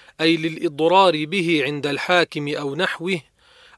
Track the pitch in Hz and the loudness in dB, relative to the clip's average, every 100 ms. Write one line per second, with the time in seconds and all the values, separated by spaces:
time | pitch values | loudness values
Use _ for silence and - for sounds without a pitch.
0 | - - 165 165 160 160 165 143 160 185 | -16 -2 2 2 -2 -4 -4 0 4 6
1 | 190 156 151 196 170 156 135 147 143 143 | 6 2 -2 -2 0 0 0 -2 -4 -4
2 | - 180 160 156 143 147 143 139 190 - | 0 2 2 -2 -6 -6 -6 -4 -4 -4
3 | 170 175 - _ _ _ - | -6 -6 -8 _ _ _ -20